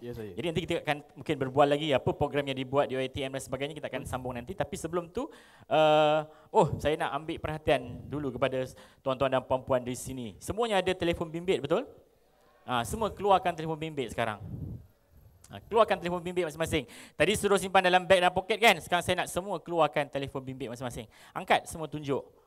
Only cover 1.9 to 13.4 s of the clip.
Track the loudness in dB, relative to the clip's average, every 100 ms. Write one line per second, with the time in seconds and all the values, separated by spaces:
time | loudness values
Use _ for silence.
1.9 | 2 0 -2 -2 -2 -2 -4 -2 0 0
2.9 | -2 -4 -6 -6 -8 -8 -6 -6 -8 -10
3.9 | -8 -6 -6 -6 -8 -8 -6 -6 -6 -4
4.9 | -4 -4 -6 -8 -10 -20 -20 0 4 6
5.9 | 6 6 2 -2 -12 0 4 4 2 -2
6.9 | 0 -2 -4 -6 -6 -6 -2 2 2 0
7.9 | -12 -8 -6 -6 0 0 0 -6 -12 -20
8.9 | _ -4 0 2 2 0 -2 2 0 0
9.9 | -6 -8 -10 -10 -10 -6 -2 0 2 2
10.9 | 0 0 0 -4 -4 0 0 2 0 0
11.9 | -12 _ _ _ _ _ _ -2 -2 -2
12.9 | -2 -4 0 4 6